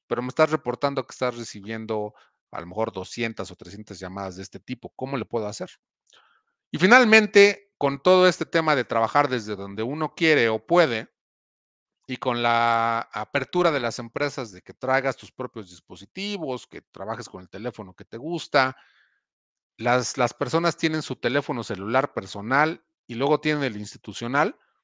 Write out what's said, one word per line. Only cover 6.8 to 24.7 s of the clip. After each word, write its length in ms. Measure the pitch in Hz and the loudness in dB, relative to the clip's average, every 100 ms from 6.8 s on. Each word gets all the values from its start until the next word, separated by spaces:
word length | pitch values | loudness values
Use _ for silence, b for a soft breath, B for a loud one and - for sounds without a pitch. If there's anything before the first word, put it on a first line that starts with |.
| 180 247 233 220 208 202 202 196 _ - | 8 8 10 6 6 8 6 4 _ -2
con 240 | 139 139 | -2 2
todo 260 | - 185 185 | 4 6 6
este 180 | 170 151 | 4 0
tema 300 | 165 160 143 | 0 2 0
de 80 | |
trabajar 440 | 120 113 113 143 143 | 0 0 2 2 2
desde 280 | 123 107 98 | 0 -4 -8
donde 260 | 98 101 | -8 -6
uno 320 | 117 151 156 | -6 -4 -6
quiere 340 | - 165 147 117 | 0 2 4 4
o 160 | 110 | 0
puede, 480 | - 175 156 113 120 _ _ _ _ _ _ _ _ _ - | 2 4 4 2 -6 _ _ _ _ _ _ _ _ _ -12
y 120 | 127 | -6
con 240 | 131 120 | -2 0
la 680 | 120 117 117 117 113 117 - | 2 2 4 2 0 -2 -6
apertura 580 | 107 107 143 131 175 175 | -10 -4 -4 -2 0 2
de 100 | 147 | 2
las 180 | 120 - | -2 -6
empresas 540 | 117 - 143 135 117 | -8 -4 -4 -4 -10
de 100 | 92 | -12
que 120 | - | -20
traigas 420 | 92 131 131 135 - | -8 0 0 0 -4
tus 160 | - | -10
propios 380 | - 123 117 95 | -12 -12 -12 -16
dispositivos, 960 | 85 - 90 101 - 202 202 151 123 - | -18 -20 -20 -16 -8 -6 -4 -6 -6 -10
que 160 | 85 | -18
trabajes 460 | - - 98 113 - | -16 -12 -8 -8 -10
con 140 | 92 | -16
el 60 | 90 | -14
teléfono 460 | 98 117 113 95 | -10 -10 -10 -14
que 100 | - | -18
te 140 | 98 117 | -16 -12
gusta, 580 | 147 170 - 147 131 131 b b b b b _ _ _ _ - | -8 -8 0 2 2 -2 b b b b b _ _ _ _ -4
las, 400 | 113 127 120 - | 2 2 0 -2
las 160 | 120 | -2
personas 420 | - 131 160 170 - | -2 -2 0 0 0
tienen 260 | 160 156 | -2 -2
su 140 | - 135 | -6 -4
teléfono 480 | 120 135 - 127 | -2 0 -2 -4
celular 480 | 110 98 101 123 - | -6 -6 -2 0 0
personal 720 | - 95 104 104 139 156 175 _ _ - | -4 -10 -8 0 2 2 -2 _ _ -12
y 80 | |
luego 260 | 117 139 147 | -2 0 0
tienen 240 | 156 151 | 0 -2
el 120 | 135 104 | -2 -6
institucional 800 | 104 - - 101 120 139 170 - _ | -10 -14 -14 -10 -2 0 0 -2 _